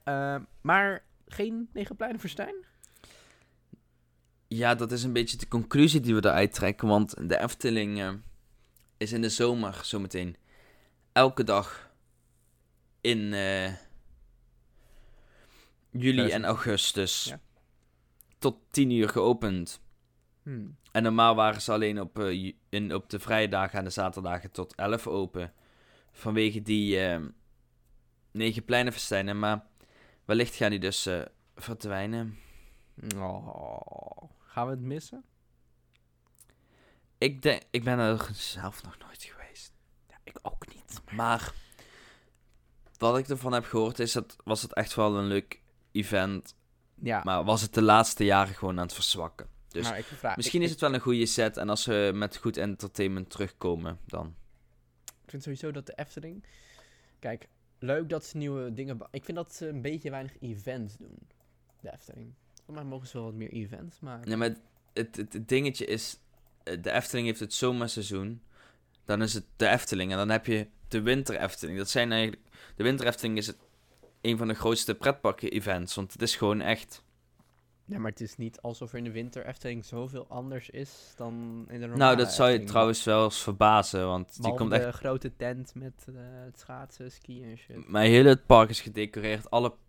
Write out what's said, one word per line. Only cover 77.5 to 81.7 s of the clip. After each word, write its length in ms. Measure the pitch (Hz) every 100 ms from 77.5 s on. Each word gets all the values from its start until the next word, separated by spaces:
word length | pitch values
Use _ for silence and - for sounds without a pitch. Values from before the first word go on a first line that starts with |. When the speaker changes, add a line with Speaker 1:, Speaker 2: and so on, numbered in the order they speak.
| _ _ _
Speaker 1:
Ja, 140 | - 196
maar 120 | 110
het 100 | -
is 160 | 110 -
niet 240 | 113 -
alsof 320 | 120 117 120
er 60 | 123
in 60 |
de 60 | 120
winter 360 | 113 120 - -
Efteling 380 | 127 127 117
zoveel 420 | 110 120 131 135 -
anders 420 | 123 131 131 -
is 420 | - 135 - - -
dan 480 | 117 117 117 117
in 120 | 113